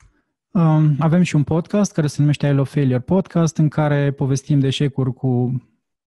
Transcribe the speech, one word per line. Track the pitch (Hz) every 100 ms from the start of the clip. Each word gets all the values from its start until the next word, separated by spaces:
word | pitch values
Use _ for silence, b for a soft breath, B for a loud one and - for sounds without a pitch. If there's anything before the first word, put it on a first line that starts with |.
| _ _ _ _ _
Um, | 196 160 156 156 139
avem | 160 175
și | 175 151
un |
podcast | 139 160 170 208 196
care | - 147
se | -
numește | 147 143 143
I |
Love | 139 135
Failure | 147 135 123
Podcast, | - 185 - 175 165 -
în | 156
care | - 147 147 143
povestim | 135 135 135 - 143
de | 135
eșecuri | 131 147 - 131
cu | 120 131 123 123 127 - _ _ _